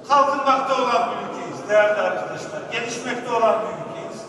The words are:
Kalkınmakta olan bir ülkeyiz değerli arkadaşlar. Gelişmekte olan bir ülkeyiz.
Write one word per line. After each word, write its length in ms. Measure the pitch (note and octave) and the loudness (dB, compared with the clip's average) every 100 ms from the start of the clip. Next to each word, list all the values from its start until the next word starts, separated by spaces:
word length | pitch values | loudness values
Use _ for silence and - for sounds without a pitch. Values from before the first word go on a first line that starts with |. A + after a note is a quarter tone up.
| - | 4
Kalkınmakta 640 | C#4 C#4 C4+ C#4 C4+ C4 C4 | 4 4 2 2 2 2 0
olan 260 | A#3+ A#3+ - | 2 2 0
bir 180 | - - | -4 -6
ülkeyiz 400 | - - - - | -8 -8 -10 2
değerli 320 | G#3+ F4+ G3+ | 4 6 4
arkadaşlar. 600 | - - - - - G3+ G#3 | 0 -2 -6 -8 -8 -10 -6
Gelişmekte 580 | A#3 B3 - B3+ A#3+ - | -6 -6 -6 -6 -6 -2
olan 240 | G#3+ A3+ - | 2 4 2
bir 80 | G#3+ - - | -2 -8 -10
ülkeyiz. 320 | - - - | -10 -10 -12